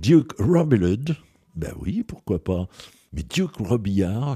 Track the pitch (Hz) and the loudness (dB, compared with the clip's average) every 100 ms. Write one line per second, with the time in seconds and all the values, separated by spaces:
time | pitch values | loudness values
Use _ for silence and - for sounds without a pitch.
0 | 90 165 - - 107 170 160 123 90 101 | 6 6 4 -2 2 2 4 4 4 0
1 | 147 156 _ _ _ - 80 - - 170 | -2 -6 _ _ _ -12 -10 -8 -6 -4
2 | - - - 90 - 90 92 - - _ | -6 -12 -4 -4 -2 -4 -4 -10 -20 _
3 | _ 76 76 - 185 - 101 120 101 98 | _ -10 -6 -2 -4 -4 -2 -2 0 0
4 | 92 107 143 | 0 -2 -4